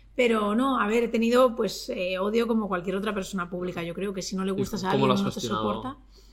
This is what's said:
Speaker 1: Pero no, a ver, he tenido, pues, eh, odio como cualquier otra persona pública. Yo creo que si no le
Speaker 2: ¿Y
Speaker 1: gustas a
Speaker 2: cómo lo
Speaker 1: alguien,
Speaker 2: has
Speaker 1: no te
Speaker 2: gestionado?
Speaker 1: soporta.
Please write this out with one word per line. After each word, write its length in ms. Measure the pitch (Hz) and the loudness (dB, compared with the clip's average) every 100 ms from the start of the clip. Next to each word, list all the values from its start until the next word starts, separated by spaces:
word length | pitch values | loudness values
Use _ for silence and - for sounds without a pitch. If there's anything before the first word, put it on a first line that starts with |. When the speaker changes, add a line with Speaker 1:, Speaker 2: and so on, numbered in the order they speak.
| - | -14
Speaker 1:
Pero 400 | - 240 226 208 214 | 0 2 4 2 2
no, 240 | 269 247 | 2 2
a 80 | 208 | 2
ver, 160 | 233 | 2
he 40 | 233 | 2
tenido, 460 | 233 226 247 262 | 2 4 6 4
pues, 340 | 233 208 - - | 4 -2 -4 -8
eh, 240 | 240 180 185 | -4 -2 -2
odio 300 | 202 226 226 | 0 0 2
como 180 | 226 202 | 0 0
cualquier 300 | 185 170 185 | -2 -2 -2
otra 180 | 214 | -2
persona 340 | 208 185 190 175 | -4 -4 -6 -6
pública. 360 | 180 180 180 | -6 -6 -6
Yo 100 | 170 | -6
creo 180 | 170 202 | -4 -6
que 80 | 190 | -4
si 140 | 175 | -6
no 100 | 190 | -4
le 60 | 190 | -2
Speaker 2:
¿Y 40 | 196 | -2
Speaker 1:
gustas 260 | 196 208 | -2 -2
a 80 | 185 | 0
Speaker 2:
cómo 160 | 202 202 | 2 4
lo 60 | |
Speaker 1:
alguien, 140 | 202 196 | 4 2
Speaker 2:
has 60 | - | -2
Speaker 1:
no 40 | |
te 0 | |
Speaker 2:
gestionado? 340 | 240 214 214 | -4 -2 -2
Speaker 1:
soporta. 220 | - 247 277 - - - | -2 -6 -12 -18 -20 -20